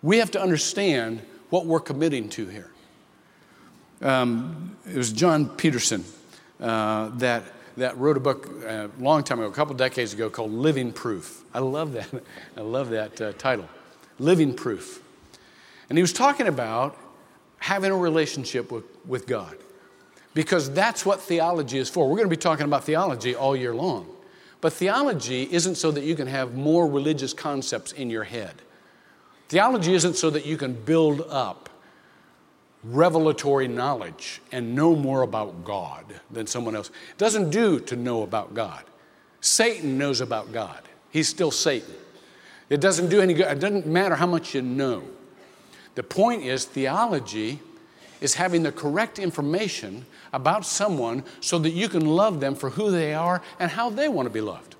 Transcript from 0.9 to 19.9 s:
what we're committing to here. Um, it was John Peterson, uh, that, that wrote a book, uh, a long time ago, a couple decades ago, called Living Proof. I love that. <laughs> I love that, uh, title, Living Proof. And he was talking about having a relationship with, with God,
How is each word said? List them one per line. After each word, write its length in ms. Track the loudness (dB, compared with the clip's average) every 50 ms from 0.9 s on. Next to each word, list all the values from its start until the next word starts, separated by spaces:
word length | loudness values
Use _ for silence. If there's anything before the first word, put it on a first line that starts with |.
| 2 2 0 -2 -4 -8 -10 -14 -20 -20 -10 _
what 160 | 0 0 2
we're 140 | 2 0 0
committing 480 | 0 -2 -2 0 0 0 0 0 -4 -6
to 180 | -6 -8 -8
here. 240 | -8 -10 -14 -16 -18 -20 -20 -20 _ _ _ _ _ _ _ _ _ _ _ _ _ -20 -20 -20 -20 -20 -20 -20 _ _ -4
Um, 760 | 0 2 2 4 2 2 0 -2 -4 -6 -8 -8 -10 -12 -12 -14 -16 -8
it 80 | -4
was 140 | -4 -2 -2 0
John 360 | 4 4 4 6 4 2 0
Peterson, 560 | -2 0 2 2 2 2 0 0 -2 -2 -6 -8 -16 -20 -20 -20 -20 -20 -20 -20 _ _
uh, 480 | -4 -2 0 0 0 0 0 0 -2 -4 -4
that, 280 | -2 0 0 0 0 -4 -8 -18 -20 -20 -18 -6
that 200 | -2 -2 -2 -2 2
wrote 180 | 2 2 2
a 40 | 4
book, 280 | 2 0 0 0 -4 -14 -14 -12 -10
uh, 220 | -8 -6 -6 -6
a 160 | -8 -8 -2 2
long 220 | 4 4 4 4
time 160 | 0 -2 -2
ago, 80 | -2 -4
a 40 | 0
couple 220 | -2 -2 -2 0
decades 380 | 0 0 0 2 0 -2 -2 -2
ago, 180 | -4 -4 -4
called 220 | -4 -6 -8 -6 -4
Living 400 | 2 2 2 2 2 -2 -4 -6
Proof. 500 | -6 -6 -6 -6 -6 -8 -12 -18 -20 -20 -10 -6
I 60 | -4
love 360 | -4 -2 -2 -4 -4 -4 -6
that. 120 | -8 -8 -8 -10 -14 -14 -14 -20
<laughs> 220 | -20 -20 -18 -14
I 40 | -10
love 300 | -8 -4 -4 -4 -2 -2
that, 300 | -2 -4 -4 -4 -6 -6
uh, 120 | -6 -6 -6
title, 360 | -2 0 0 0 0 -2 -10 -18 -20 -20 -20 -20 -20 -20 -20 _ _
Living 340 | 4 4 6 6 6 2 2
Proof. 480 | -2 -4 -4 -6 -6 -8 -14 -16 -18 -20 -20 -20 _ -20 -20 -20 -20 _ -20 -20 -20 -20 -20 -20 -20 -10 _
And 100 | 2 2
he 40 | 4
was 100 | 2 2
talking 340 | 4 4 4 4 4 0
about 500 | 0 0 0 -2 -2 0 -2 -2 -2 -4 -10 -20 -20 -20 -20 -20 _ _ _ _ _ _ _
having 320 | -4 -2 -2 0 2 0
a 60 | 2
relationship 720 | 2 2 2 2 2 0 0 -2 -8 -8 -4 -4 -4 -4 -4
with, 140 | -8 -12 -12 -14 -20 -20 _
with 200 | -6 -6 -6 -4
God, 300 | -4 -4 -4 -4 -10 -14 -18 -20 -20 -20 -20 -20 -20